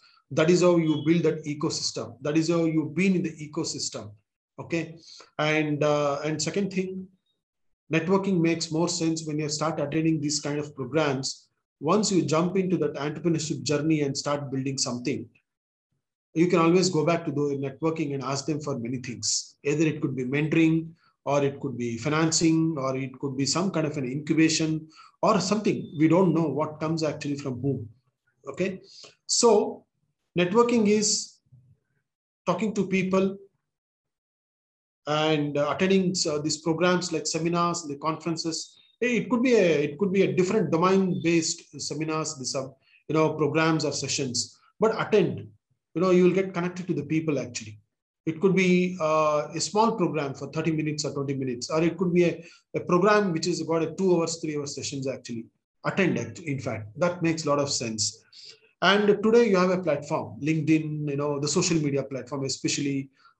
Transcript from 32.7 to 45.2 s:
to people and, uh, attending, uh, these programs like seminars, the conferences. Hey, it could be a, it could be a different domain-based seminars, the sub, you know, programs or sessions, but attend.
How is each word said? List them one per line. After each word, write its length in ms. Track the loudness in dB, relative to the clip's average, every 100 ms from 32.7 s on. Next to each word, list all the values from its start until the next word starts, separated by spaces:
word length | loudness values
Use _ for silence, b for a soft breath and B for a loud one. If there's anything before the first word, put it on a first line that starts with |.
to 140 | -2 0
people 500 | 0 2 2 0 -4 -16 _ _ _ _ _ _ _ _ _ _ _ _ _ _ _ -4
and, 520 | 0 2 2 0 0
uh, 180 | -2 2
attending, 400 | 4 4 2 0 -2
uh, 120 | -2
these 180 | -4 -4
programs 540 | -2 2 2 2 0
like 160 | -4 -4
seminars, 560 | -4 -2 0 0 -2
the 140 | -8 -6
conferences. 840 | -6 -4 -6 -4 -4 -6 -10 b b b
Hey, 180 | 0 0
it 120 | 0
could 140 | 0
be 100 | 4
a, 280 | 4 4 2
it 160 | 0 -2
could 120 | 0
be 120 | 2
a 100 | 2
different 380 | 2 2 2 2
domain-based 1080 | 2 4 4 2 0 2 2 0 -6 -10 -12
seminars, 560 | -10 -6 -4 -4 -4 -8
the 100 | -6
sub, 280 | -6 -8 -12 b b b
you 60 |
know, 200 | 2 2
programs 520 | 2 0 2 2 2 0
or 60 |
sessions, 640 | -4 -4 -4 -2 -4 -6 B B B
but 200 | 0 0
attend. 480 | 2 2